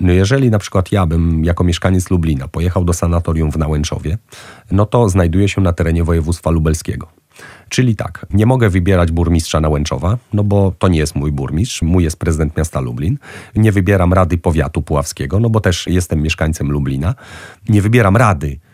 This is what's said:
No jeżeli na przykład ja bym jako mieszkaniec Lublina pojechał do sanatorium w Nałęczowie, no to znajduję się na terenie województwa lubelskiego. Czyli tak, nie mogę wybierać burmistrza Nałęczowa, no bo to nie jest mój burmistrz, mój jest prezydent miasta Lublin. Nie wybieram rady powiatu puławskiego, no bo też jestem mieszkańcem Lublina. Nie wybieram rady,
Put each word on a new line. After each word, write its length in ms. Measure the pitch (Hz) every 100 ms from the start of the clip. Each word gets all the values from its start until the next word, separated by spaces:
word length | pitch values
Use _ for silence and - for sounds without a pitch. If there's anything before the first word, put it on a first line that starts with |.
No 120 | 90
jeżeli 380 | 92 98 135 127
na 80 | 107
przykład 340 | - 98 90
ja 140 | 101 87
bym 380 | 82 85 80
jako 200 | 80 87
mieszkaniec 460 | 87 85 92 92 -
Lublina 380 | 90 82 69 67
pojechał 360 | 78 87 90
do 80 | 87
sanatorium 580 | 85 85 85 82 80 76
w 60 | 78
Nałęczowie, 600 | 76 76 76 65 73 - - - - - -
no 160 | 95 107
to 220 | 123 113
znajduję 400 | 92 85 90 101
się 120 | -
na 120 | 92
terenie 320 | 82 82 85
województwa 460 | 82 85 76 85 -
lubelskiego. 560 | 82 78 80 - 65 - _ _ - - - -
Czyli 280 | - 127 104
tak, 300 | - - -
nie 160 | 101 110
mogę 240 | 127 110
wybierać 420 | 92 90 92 85
burmistrza 480 | 82 82 82 - 78
Nałęczowa, 580 | 78 73 73 65 85 123 -
no 120 | 104
bo 280 | 104 101 95 -
to 100 | 95
nie 100 | 80
jest 160 | 71
mój 180 | 71 73
burmistrz, 500 | 71 65 78 110 -
mój 220 | 80 90
jest 140 | 80 -
prezydent 380 | 80 78 73 80
miasta 240 | 78 73
Lublin. 380 | 64 60 80 143 - - - 107
Nie 160 | 110
wybieram 400 | 101 92 98 85
rady 260 | 92 85 90
powiatu 440 | 92 78 69 -
puławskiego, 580 | - 76 - - 69 95
no 100 | 117
bo 100 | 113
też 260 | 98 87 -
jestem 360 | 90 87 80
mieszkańcem 500 | 76 - 78 80 71
Lublina. 420 | 71 67 67 85 139 - - - - -
Nie 140 | 107
wybieram 340 | 101 120 98 98
rady, 420 | 117 78 71 71 _